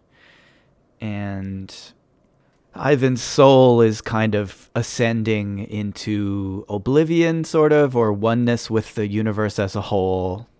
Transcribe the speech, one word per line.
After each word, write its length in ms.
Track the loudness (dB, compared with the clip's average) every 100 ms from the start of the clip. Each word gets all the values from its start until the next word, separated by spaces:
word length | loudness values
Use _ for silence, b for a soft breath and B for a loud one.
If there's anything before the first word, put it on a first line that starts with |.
| b b b b b b b b _ _
And 760 | -10 -8 -8 -8 -8 -10 -12 -16 -20 _ _ _ _ _ _ _ _ -6
Ivan's 460 | 0 2 2 0
soul 600 | -2 4 8 8 8 6
is 200 | 4 2
kind 320 | -4 -2 0
of 360 | -2 -4 -10 -10
ascending 840 | -6 -6 -2 -2 0 -2 -2 -2 -8
into 1040 | -8 -8 -8 -8 -6 -4 -4 -4 -6 -8 -8
oblivion, 760 | -6 0 2 2 2 2 0
sort 280 | -2 2 4
of, 240 | 4 2 2
or 160 | 0
oneness 600 | 0 0 0 0 -2 -2
with 240 | -4 -4 -4
the 120 | -4
universe 520 | -2 -2 -2 -4 -2
as 160 | -4 -4
a 60 |
whole. 640 | -4 -2 0 -2 -4 -6 -12 _